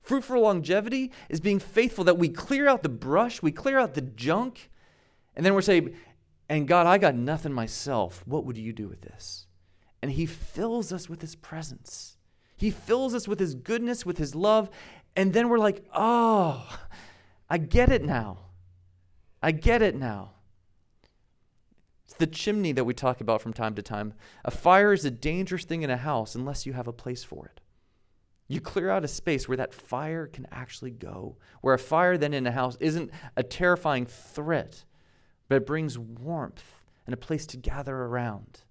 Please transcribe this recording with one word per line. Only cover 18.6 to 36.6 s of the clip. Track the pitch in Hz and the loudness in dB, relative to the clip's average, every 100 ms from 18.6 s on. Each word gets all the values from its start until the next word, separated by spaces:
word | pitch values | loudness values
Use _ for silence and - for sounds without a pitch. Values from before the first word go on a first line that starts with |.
| - _ _ _ _ _ _ _ | -20 _ _ _ _ _ _ _
I | 156 | -2
get | 156 226 233 | 2 4 6
it | 214 131 | 4 2
now." | 127 101 98 _ _ _ _ _ _ _ _ _ _ _ _ _ _ _ _ _ _ | -4 -6 -12 _ _ _ _ _ _ _ _ _ _ _ _ _ _ _ _ _ _
It's | - | -2
the | 160 | -2
chimney | 160 208 214 180 | 0 -2 0 0
that | 131 123 | 0 0
we | |
talk | 123 131 127 | 0 0 0
about | 113 110 | 0 0
from | 117 | -2
time | 113 110 104 | -4 -4 -6
to | |
time. | 101 104 107 - - - - | -8 -8 -8 -10 -20 -10 -8
A | |
fire | - 165 190 208 | 0 6 6 6
is | 202 | 4
a | 147 | 0
dangerous | 117 147 175 190 180 - | -4 -4 -2 -4 -6 -4
thing | 165 | -4
in | 147 | -2
a | 123 | -2
house | 139 131 110 117 | -2 -2 -4 -6
unless | 131 139 - | -6 -6 -8
you | |
have | 127 120 | -8 -8
a | |
place | 117 127 123 - | -10 -10 -10 -12
for | - - | -16 -18
it. | - _ _ _ _ _ _ _ _ _ | -20 _ _ _ _ _ _ _ _ _
You | 135 | -8
clear | - 196 185 | -4 -4 0
out | 190 | 0
a | 151 | -2
space | - - 143 - | -6 -2 -2 -2
where | 131 | -4
that | 127 | -4
fire | - - 123 156 165 151 | -8 -8 -6 -4 -8 -8
can | - 127 | -14 -14
actually | - 123 - 131 | -14 -14 -12 -14
go, | 113 92 95 98 - _ - | -12 -14 -12 -12 -14 _ -2
where | 127 | 2
a | 127 | 2
fire | - 160 180 180 | 2 2 4 2
then | 147 | 0
in | 143 127 | 0 -2
a | |
house | 123 127 - | 0 -2 0
isn't | 160 160 151 - - - | -2 0 -6 -12 -8 -6
a | |
terrifying | 127 - 180 175 170 135 120 | -4 0 2 2 2 0 -2
threat, | - - - 151 156 - - _ _ _ _ _ _ _ | -10 -14 -8 -2 -2 -2 -14 _ _ _ _ _ _ _
but | 135 | 2
it | - | 2
brings | 156 156 120 | -4 -4 -6
warmth | 113 117 135 165 123 - | -12 -12 -8 -8 -8 -12